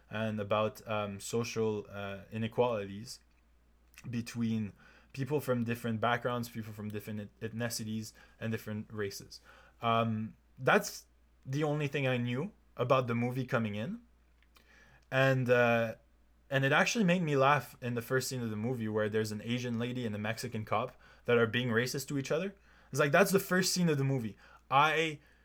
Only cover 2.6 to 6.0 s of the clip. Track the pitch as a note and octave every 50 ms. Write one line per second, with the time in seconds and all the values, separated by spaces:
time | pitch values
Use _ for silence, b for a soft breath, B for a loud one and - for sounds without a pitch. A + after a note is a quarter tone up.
2.6 | B2 B2 A#2 G#2 G2+ G2 G2 G#2 A#2+ C3 - - _ _ _ _ _ _ _ _
3.6 | _ _ _ _ _ _ - - - A#2 A#2 A#2 A2+ - - A#2 A#2 A2+ A2+ A2
4.6 | G#2+ F#2+ - b b b b b b b b C3 C3+ C3 D3+ C#3+ - C3 B2 A#2+
5.6 | A#2 A#2 A#2 A#2 - A#2 A2+ G#2+